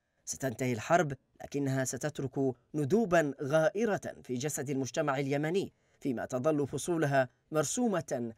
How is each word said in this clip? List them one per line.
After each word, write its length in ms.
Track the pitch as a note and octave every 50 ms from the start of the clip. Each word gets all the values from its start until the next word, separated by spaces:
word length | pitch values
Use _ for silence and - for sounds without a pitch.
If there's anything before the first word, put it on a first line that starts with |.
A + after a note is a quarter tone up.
| _ _ _ _ _
ستنتهي 460 | - - - - C3+ A2 - C3 B2+ B2
الحرب، 400 | A2 - - D3+ E3 E3+ C#3+ C3+ - _ _ _ - -
لكنها 420 | - - C#3+ C#3+ C3+ C3+ C3+ C3
ستترك 720 | - - A#2+ - D3+ - - C#3 B2+ - D3 C3+ C3 A#2+ - _ _ -
ندوباً 600 | D3+ D3 C3 F3+ A3+ A#3 F3+ F3 E3+ D#3 C#3+ - - D3+
غائرة 580 | C3 D3+ D#3+ D#3+ D3+ - G3+ A#3 A3+ G3 - - - - - -
في 120 | - B2
جسد 360 | B2 C3 D3+ - D#3+ C3+ C#3
المجتمع 480 | C#3+ C3+ C3+ B2 - E3 D#3 D3 C3+ C#3
اليمني، 540 | C#3+ C3+ C#3+ C#3+ D3+ D#3 F3 G3 - - - _ _ _ _ _
فيما 260 | - C#3 A#2+ G#2+ F2+
تظل 400 | G2 B2 B2+ B2 D#3+ D#3 C#3+ C#3+
فصولها 600 | - - C3+ - - F3 E3 D#3 C#3 C#3 C3+ B2+ B2 _ _ _ -
مرسومة 840 | D#3 D3+ C3 - - B3 B3 A3+ G3 E3+ - - D3+ B2 A#2+ A#2 A2